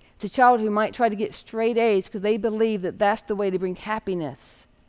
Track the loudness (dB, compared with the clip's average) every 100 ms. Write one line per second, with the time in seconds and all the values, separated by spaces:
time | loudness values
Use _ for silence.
0 | _ -12 -6 4 6 6 2 0 -2 0
1 | 0 0 -6 -8 -10 -2 0 2 2 2
2 | -2 -4 -2 0 0 0 0 0 -4 0
3 | 0 0 -4 -4 -2 -2 -4 -6 -8 -8
4 | -4 -6 -6 -10 -18 -20 -20 _